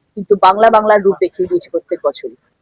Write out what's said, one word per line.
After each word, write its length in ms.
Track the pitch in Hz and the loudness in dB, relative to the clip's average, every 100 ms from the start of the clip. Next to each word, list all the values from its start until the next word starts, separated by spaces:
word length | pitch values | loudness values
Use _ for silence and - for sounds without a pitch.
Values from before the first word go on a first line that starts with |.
| _ | _
কিন্তু 220 | 214 190 196 | -14 -4 2
বাংলা 340 | 185 202 226 | 2 4 4
বাংলার 320 | 220 214 208 | 4 2 2
রূপ 140 | 196 190 | 2 0
দেখিয়ে 280 | 180 - 180 | -4 -4 -4
দিয়েছে 220 | 175 - | -4 -6
প্রত্যেক 300 | 170 - - | -10 -8 -6
বছরই। 320 | 147 - - - _ _ | -6 -6 -12 -16 _ _